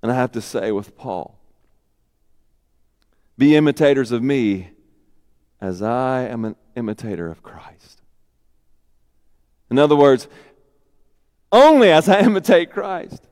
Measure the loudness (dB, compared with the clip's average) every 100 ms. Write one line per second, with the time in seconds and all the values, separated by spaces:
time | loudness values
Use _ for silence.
0 | -4 -4 -4 -6 -10 -8 -6 -6 -10 _
1 | -14 -12 -14 _ _ _ _ _ _ _
2 | _ _ _ _ _ _ _ _ _ _
3 | _ _ _ -2 2 4 2 0 0 0
4 | -2 -4 -2 -2 -2 -4 -8 _ _ _
5 | _ _ _ _ _ _ -12 -8 -6 -6
6 | -4 -6 -8 -10 -12 -14 _ -12 -10 -10
7 | -12 -10 -12 -14 -20 -20 -20 _ _ _
8 | _ _ _ _ _ _ _ _ _ _
9 | _ _ _ _ _ _ _ 0 2 4
10 | 4 2 -2 -20 _ _ _ _ _ _
11 | _ _ _ _ _ 6 6 6 6 4
12 | 4 2 2 0 2 0 0 -10 -10 -12
13 | -14 -20 _